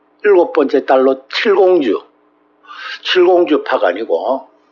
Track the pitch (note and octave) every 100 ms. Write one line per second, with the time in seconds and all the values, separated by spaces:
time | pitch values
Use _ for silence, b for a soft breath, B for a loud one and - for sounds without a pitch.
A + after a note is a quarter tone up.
0 | _ _ G#3 F#3+ E3 - C#3+ C#3 C3 C3+
1 | C3 C3+ - - A3+ G3 F#3+ F3+ C3 F2+
2 | - _ _ _ _ _ B B B B
3 | - F#3 F3+ F3 D#3+ D3 - C3 G2 F2+
4 | A2 E2+ G2 C3 - _ _